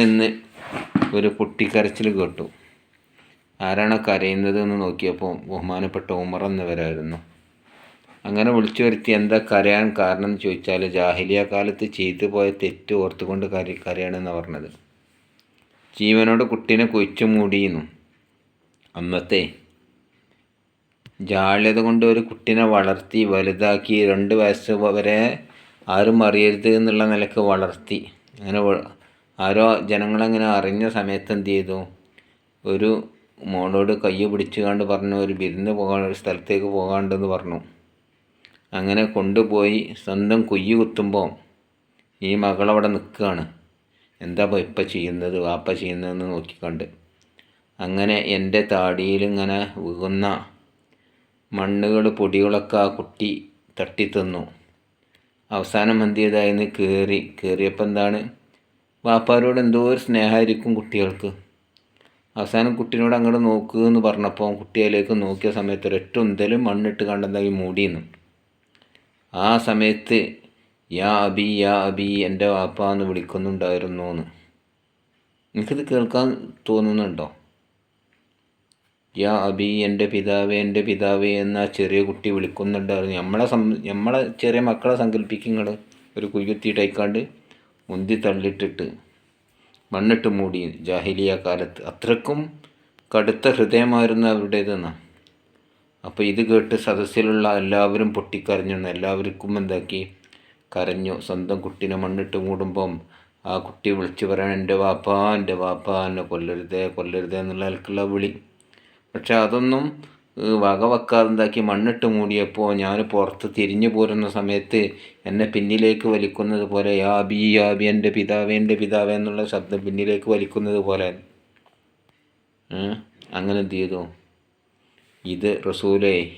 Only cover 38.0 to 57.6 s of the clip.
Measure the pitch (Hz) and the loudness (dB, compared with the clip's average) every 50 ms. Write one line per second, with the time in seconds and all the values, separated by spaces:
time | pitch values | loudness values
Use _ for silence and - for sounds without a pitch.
38 | _ _ _ _ _ _ _ _ _ - _ _ _ _ - 95 95 98 101 107 | _ _ _ _ _ _ _ _ _ -20 _ _ _ _ -8 -4 -2 0 2 2
39 | 110 107 - 101 98 98 101 113 110 104 107 104 101 104 104 107 - - 113 - | 2 2 0 0 0 2 4 2 2 4 4 2 4 4 2 0 -2 -6 -10 -14
40 | - 98 98 98 104 104 110 113 110 - 104 98 95 104 113 113 110 110 - - | -10 -6 -2 0 2 2 2 2 2 2 0 0 2 4 4 4 4 2 0 -2
41 | 104 101 101 101 90 85 - - - _ _ _ _ _ _ _ _ _ _ _ | -2 0 0 0 0 -2 -4 -10 -20 _ _ _ _ _ _ _ _ _ _ _
42 | _ _ _ - 98 95 101 104 101 101 95 95 101 104 107 107 104 104 101 - | _ _ _ -8 -4 -2 0 2 2 2 2 2 2 2 4 4 2 2 0 -2
43 | - - - - 104 98 90 82 82 82 - - _ _ _ _ _ _ _ _ | -6 -10 -8 -4 -4 -4 -2 -4 -6 -10 -12 -18 _ _ _ _ _ _ _ _
44 | _ _ _ - 90 87 87 101 101 98 101 95 87 82 - - 95 - - 92 | _ _ _ -14 -12 -6 -2 0 0 2 2 0 -2 -2 -4 -4 -4 -4 -4 -6
45 | 85 87 87 87 87 90 92 90 87 87 85 82 - 92 92 92 98 90 87 90 | -6 -4 -4 -4 -4 -4 -4 -2 -2 -2 -4 -4 -2 -4 -4 -4 -4 -6 -6 -6
46 | 90 90 90 92 92 90 87 85 82 - - _ - 85 85 80 85 - - - | -6 -6 -6 -6 -6 -6 -6 -8 -8 -10 -14 _ -10 -8 -8 -8 -10 -12 -14 -20
47 | _ _ _ _ _ _ _ _ - _ _ _ _ _ _ - 95 90 95 98 | _ _ _ _ _ _ _ _ -20 _ _ _ _ _ _ -10 -8 -4 -2 0
48 | 101 104 107 104 - - 101 95 95 95 98 107 107 107 104 92 92 92 90 92 | 0 2 2 0 0 0 0 -2 0 0 2 2 2 2 2 0 2 0 0 0
49 | 92 95 98 98 101 101 101 101 98 98 98 101 101 101 - 95 87 85 87 87 | 0 0 0 0 0 0 -2 -2 -2 -2 -2 -2 -4 -6 -8 -10 -8 -8 -8 -6
50 | 92 95 98 98 101 101 92 - - - _ _ _ _ _ _ _ _ _ _ | -4 -4 -2 0 0 0 -2 -4 -8 -12 _ _ _ _ _ _ _ _ _ _
51 | _ _ _ _ _ _ _ _ _ _ - 101 95 98 101 101 104 104 107 107 | _ _ _ _ _ _ _ _ _ _ -4 -4 -2 0 0 0 2 2 2 4
52 | 107 107 107 - 101 95 95 98 101 104 104 104 101 - 110 104 101 98 98 - | 4 2 2 2 0 2 4 4 4 4 2 0 0 0 2 2 2 2 0 -4
53 | 98 - - - 107 104 - - - - _ _ _ _ _ - 92 - - - | -10 -12 -8 -6 -4 -4 -4 -6 -8 -14 _ _ _ _ _ -8 -8 -4 -2 -2
54 | 101 95 - 101 95 92 90 87 85 - - - _ _ _ _ _ _ _ _ | -2 -2 0 -2 -2 -2 -4 -8 -8 -10 -14 -20 _ _ _ _ _ _ _ _
55 | _ _ _ _ _ _ _ _ _ - 107 98 92 - - 107 104 113 113 110 | _ _ _ _ _ _ _ _ _ -6 -4 -4 -4 -2 0 0 2 2 2 2
56 | 110 107 104 107 107 104 104 104 104 101 101 104 107 104 - - 98 95 98 98 | 2 2 2 2 2 2 4 2 2 2 2 0 0 -2 -2 -2 0 2 2 2
57 | 98 98 98 90 - - - - - 95 92 92 | 2 2 0 -2 -2 -6 -10 -6 -4 -2 0 0